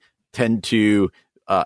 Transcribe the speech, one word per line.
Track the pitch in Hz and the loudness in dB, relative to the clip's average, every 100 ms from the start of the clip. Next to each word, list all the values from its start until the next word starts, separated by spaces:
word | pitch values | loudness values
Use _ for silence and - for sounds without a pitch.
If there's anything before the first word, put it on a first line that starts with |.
| _ _ _ | _ _ _
tend | - 117 113 | -6 -2 -2
to | - 117 107 104 98 - _ _ - | -2 0 2 2 0 -4 _ _ -4
uh, | 95 | -2